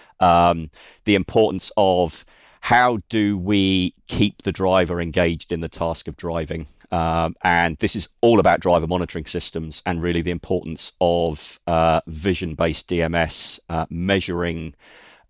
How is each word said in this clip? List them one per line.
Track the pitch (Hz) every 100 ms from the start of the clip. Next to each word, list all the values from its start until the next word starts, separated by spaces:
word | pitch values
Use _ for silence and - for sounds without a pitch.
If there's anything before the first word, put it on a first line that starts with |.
| _ -
um, | 90 85 85 82 78 - - _
the | - 98
importance | 90 113 107 92 - -
of | 98 90 85 - - _ _ _
how | - 120 123 110 -
do | 110 104 98
we | 90 101 95 92 90 - -
keep | - 104 -
the | 98
driver | 90 95 92 85 87
engaged | 85 85 85 82 -
in | 85
the | 80
task | - 85 82 -
of | -
driving. | 85 82 78 82 78 _ _
Um, | 85 82 82 85 -
and | 90 85 85 78
this | 104 107
is | - _
all | 117 110
about | 87 85
driver | 90 87 80
monitoring | 90 85 85 78
systems | 87 - 85 80 -
and | - 82
really | 87 85
the | 85
importance | 87 - 95 - 80 - -
of, | 87 85 85 78 - - -
uh, | 82 82 80 -
vision-based | 78 95 87 85 76 85 80 -
D | 87
M | 80 85
S, | 80 - - - -
uh, | 82 -
measuring, | 85 92 98 90 87 87 82 78 - _ - - _